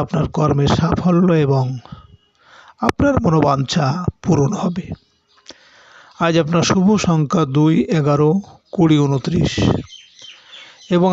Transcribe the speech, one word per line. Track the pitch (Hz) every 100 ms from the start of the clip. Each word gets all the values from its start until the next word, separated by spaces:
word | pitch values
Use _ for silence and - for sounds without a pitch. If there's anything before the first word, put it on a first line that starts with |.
আপনার | 143 156 156 -
কর্মের | 151 139 143 -
সাফল্য | 165 - 180 170 185 160 139
এবং | 135 131 127 - - - - _ _ _ - - _
আপনার | 226 - 285 262
মনোবাঞ্ছা | 226 160 147 139 131 170 139 170 180 -
পূরণ | 214 147 139 -
হবে। | 185 175 - - _ _ _ _ - - _ - - - - -
আজ | 170 165
আপনার | 151 170 -
শুভ | 185 185 214 -
সংখ্যা | 160 143 - 151 139
দুই, | 156 165 - 165
এগারো, | 143 143 151 196 - - _
কুড়ি, | - 160 151
ঊনত্রিশ। | 139 139 - 175 151 - - - - - - - - - - - - - -
এবং | 175 185